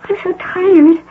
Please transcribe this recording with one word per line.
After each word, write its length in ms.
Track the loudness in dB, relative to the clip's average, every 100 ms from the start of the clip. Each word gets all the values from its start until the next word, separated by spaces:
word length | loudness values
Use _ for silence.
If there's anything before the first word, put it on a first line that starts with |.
I'm 140 | -8 -10
so 100 | -8
tired. 680 | -10 -10 -6 2 4 4 2 -4